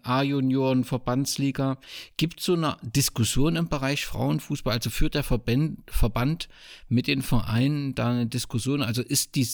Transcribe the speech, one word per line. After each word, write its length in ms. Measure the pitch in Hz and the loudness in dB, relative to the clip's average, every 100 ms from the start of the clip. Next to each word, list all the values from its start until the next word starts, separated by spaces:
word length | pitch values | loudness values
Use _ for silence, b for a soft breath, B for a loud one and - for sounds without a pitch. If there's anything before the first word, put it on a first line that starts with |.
A-Junioren-Verbandsliga." 1800 | - 131 139 143 131 131 131 127 123 127 - 127 139 - 139 135 135 131 B B B - | -2 0 0 0 2 2 2 2 0 -2 -2 -2 -2 -2 -2 0 -2 -4 B B B -4
Gibt's 300 | 165 - - | -4 -2 -2
so 80 | |
eine 240 | 175 156 - | 0 0 -4
Diskussion 760 | 117 139 - - 110 131 151 165 | -2 0 0 2 2 4 2 2
im 100 | 165 | -2
Bereich 380 | 147 135 139 - | -2 -2 -2 -4
Frauenfußball? 680 | - 131 151 - 147 - 117 | -2 0 0 -2 -4 -2 -2
Also 140 | - | 0
führt 260 | - - 147 | 2 2 2
der 80 | |
Verbän-, 600 | - 120 - 123 156 - - | 0 0 2 0 0 -4 -2
Verband 600 | - 117 117 131 165 - B B B B | 2 4 2 0 -2 -6 B B B B
mit 200 | 120 135 | 0 2
den 140 | 135 | 0
Vereinen 720 | - 120 95 110 139 147 139 | 2 2 2 2 2 0 -4
da 180 | 127 120 | -2 -2
eine 160 | 123 117 | 0 -2
Diskussion? 560 | 120 - 120 127 143 | -4 -4 -4 -2 -2
Also 180 | 120 117 | 0 -2
ist 340 | - 139 - 147 | -2 -2 -2 0
die 120 | 117 | -2